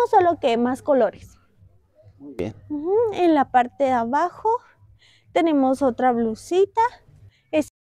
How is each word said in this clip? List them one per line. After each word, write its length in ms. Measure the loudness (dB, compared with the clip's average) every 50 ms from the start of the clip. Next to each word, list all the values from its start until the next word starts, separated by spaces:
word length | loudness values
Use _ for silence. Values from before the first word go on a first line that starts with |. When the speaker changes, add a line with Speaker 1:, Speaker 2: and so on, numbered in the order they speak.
| 2 2
Speaker 1:
solo 300 | 4 4 4 2 2 0
que 180 | 0 0 0 0
más 240 | 0 -2 -4 -4
colores. 560 | -2 0 2 2 2 0 -2 -6 -18 -20 -20 _ _ _ _ _ -20 -20 _ _ _ _ _ _ _ -20 -20 -20
Speaker 2:
Muy 160 | -20 -14 -10
bien. 220 | -8 -8 -8 -10 -12 -14 -12
Speaker 1:
Ujú, 260 | -10 -8 -4 -2 0 0 0 0 0
en 220 | 0 2 2 2
la 160 | 2 0 0
parte 320 | 0 0 0 0 -2 -2 -2
de 80 | 0
abajo 580 | 0 0 -2 -2 -2 -2 -2 -2 -4 -4 -2 -2 -2 -2 -4 _ _ _ -20 -20 _ _ _ _ _ _ _ _
tenemos 520 | -2 -2 0 0 2 0 0 0 0 0 -2
otra 280 | -2 -2 0 0 0
blusita. 680 | 0 0 -2 -4 -6 -8 -8 -4 0 0 0 0 0 -2 -2 -2 -4 -8 _ _ -20 -20 -20 -20 -20 _ _ _
Esta 240 | -2 -2 -2 -4 -8 _